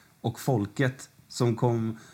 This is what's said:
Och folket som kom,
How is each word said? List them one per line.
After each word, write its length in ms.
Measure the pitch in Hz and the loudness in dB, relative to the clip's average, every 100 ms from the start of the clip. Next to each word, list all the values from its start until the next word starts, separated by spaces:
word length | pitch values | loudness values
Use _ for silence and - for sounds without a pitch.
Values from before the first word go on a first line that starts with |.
| _ _ | _ _
Och 200 | 120 117 | -6 -4
folket 680 | - 123 101 - 135 131 - _ - | 0 0 0 0 0 -2 -14 _ -12
som 280 | - 120 113 | 0 0 2
kom, 420 | 123 117 113 110 - | 2 0 -2 -6 -12